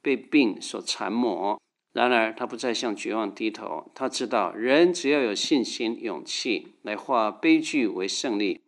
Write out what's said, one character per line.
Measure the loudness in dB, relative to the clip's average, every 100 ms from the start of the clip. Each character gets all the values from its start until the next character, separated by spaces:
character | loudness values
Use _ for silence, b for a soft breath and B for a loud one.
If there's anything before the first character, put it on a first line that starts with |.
被 | 0 -2
病 | 2 4 4 0
所 | -8 -8
缠 | -6 -6 -2
磨， | 0 0 0 -2 -4 _ _ _
然 | 0 2
而 | 4 2
他 | -2 -8
不 | -4
再 | -2
向 | -2 -2 -4
绝 | -4
望 | -2 -4 -4
低 | -6
头。 | -4 -10 -10 -12
他 | -6 -6
知 | -4 -2
道 | 0 -2
人 | -2 4 6 6
只 | 4 2
要 | 2
有 | 2 -2
信 | 2 2
心、 | 2 -2 -4 -4
勇 | -6 -8 -8
气 | -6 -2 -4 -4 _
来 | -10 -8
化 | 0 2 2
悲 | 0 4 4
剧 | 4 0 0
为 | 0 -4
胜 | -2 -2 0
利 | 0 -2